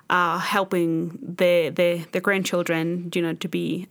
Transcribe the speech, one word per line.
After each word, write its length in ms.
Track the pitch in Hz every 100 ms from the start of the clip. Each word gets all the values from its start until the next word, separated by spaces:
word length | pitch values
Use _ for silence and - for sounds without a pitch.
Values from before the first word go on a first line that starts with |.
| -
uh, 280 | 180 170 175
helping 800 | - 202 190 180 170 165 170 - - 175
the, 320 | 180 175 160
the, 280 | 175 175 175 160
the 80 | 190
grandchildren, 920 | 202 196 185 180 170 165 165 175 175 175
you 60 |
know, 120 | 170
to 140 | 160 165
be 400 | 175 170 170 185